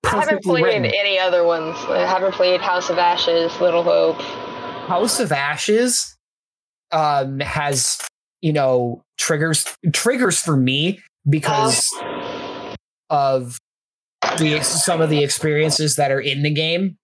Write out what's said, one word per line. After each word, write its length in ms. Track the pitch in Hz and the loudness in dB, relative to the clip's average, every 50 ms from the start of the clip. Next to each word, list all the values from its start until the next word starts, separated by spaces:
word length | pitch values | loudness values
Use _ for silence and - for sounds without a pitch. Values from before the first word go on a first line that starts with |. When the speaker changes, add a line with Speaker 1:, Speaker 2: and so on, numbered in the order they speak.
| - | -2
Speaker 1:
I 60 | - | -2
haven't 180 | - 208 - 294 | 0 0 2 2
Speaker 2:
Perfectly 320 | 311 294 - 185 170 160 160 | 0 0 0 0 2 2 2
Speaker 1:
played 20 | |
Speaker 2:
written. 200 | 160 - - - | 2 2 0 0
Speaker 1:
any 320 | - - 202 202 202 196 185 | 0 0 0 0 0 0 2
other 260 | 185 185 175 175 170 | 2 2 2 4 4
ones. 320 | 170 170 165 160 160 165 - - - | 2 2 0 -2 -6 -8 -8 -6 -2
I 180 | - 185 180 | 0 0 2
haven't 260 | 180 185 185 185 196 185 | 2 0 0 0 0 2
played 280 | - 185 180 180 180 | 2 2 2 2 2
House 280 | 185 196 180 180 175 - | 0 0 -2 -2 0 0
of 100 | 175 170 | 0 2
Ashes, 600 | 175 175 175 175 - - 170 170 165 170 - - | 2 2 2 2 0 2 2 2 2 0 -2 0
Little 220 | 180 180 165 170 170 | 2 2 2 2 2
Hope. 380 | 175 170 170 165 160 160 - - - - - - - - - - - - - - - | 4 4 4 4 2 0 -2 -6 -10 -10 -10 -12 -12 -12 -12 -12 -12 -12 -12 -6 -4
Speaker 2:
House 320 | 180 175 208 240 - - | 0 0 0 0 0 0
of 120 | 254 165 151 | 0 0 0
Ashes, 840 | 139 139 143 151 151 - - 208 220 247 254 247 - - - - _ _ _ _ _ _ _ _ _ _ _ _ _ _ _ - | 0 0 -2 -2 -4 0 2 2 2 4 2 0 -2 -2 -6 -10 _ _ _ _ _ _ _ _ _ _ _ _ _ _ _ 0
um, 480 | 160 156 151 143 139 135 135 135 135 | 0 2 2 2 0 0 -2 -4 -6
has, 600 | 143 - - 156 147 147 143 131 - - - - - - _ _ _ _ _ _ | -6 -4 -2 -2 -2 -2 -2 -2 -2 -2 -4 -6 -8 -14 _ _ _ _ _ _
you 140 | - 160 151 | -2 0 2
know, 480 | 147 139 131 127 123 123 120 117 - _ _ _ - | 2 2 2 2 2 0 -2 -6 -8 _ _ _ -6
triggers, 480 | - - 165 147 160 175 156 - - - - _ - 175 147 | -2 -2 0 0 0 0 0 -2 -2 -4 -8 _ -4 -2 -2
triggers 480 | - - 226 269 254 247 202 160 - | 0 0 0 2 2 2 0 0 0
for 160 | - 170 151 | 0 0 2
me 440 | 135 127 127 131 143 151 180 196 - - _ _ _ _ 147 | 2 2 2 0 0 0 -2 -2 -6 -10 _ _ _ _ 0
because 580 | 147 156 147 - 143 143 - 156 143 - - - - - | 0 2 0 0 0 2 2 2 0 0 -2 -2 -4 -6
Speaker 1:
Oh. 760 | - - - - - - - - - - - - - - - - _ _ _ _ _ _ | -10 -10 -10 -10 -10 -10 -10 -10 -10 -12 -12 -12 -12 -14 -14 -16 _ _ _ _ _ _
Speaker 2:
of 480 | 156 147 139 135 135 131 123 120 120 - _ _ _ _ _ _ _ _ _ _ _ _ - - - 170 | 0 0 2 2 2 0 -2 -4 -12 -14 _ _ _ _ _ _ _ _ _ _ _ _ -4 -4 -2 0
the, 220 | 160 151 151 151 147 | 0 0 0 0 0
some 400 | - - - - 190 175 160 160 | -2 0 0 0 0 2 2 2
of 80 | 156 | 2
the 120 | 156 147 143 | 2 2 2
experiences 720 | 139 - - - 156 151 147 156 156 151 - 156 151 147 | 0 0 -2 -2 0 2 2 2 2 2 0 0 0 2
that 140 | - 143 139 | 2 2 2
are 100 | 135 135 | 2 0
in 220 | - 143 135 143 143 | 0 -2 -2 0 0
the 80 | 151 151 | 0 0
game. 420 | 147 156 160 170 175 196 190 170 _ | 0 0 0 0 0 -2 -2 -4 _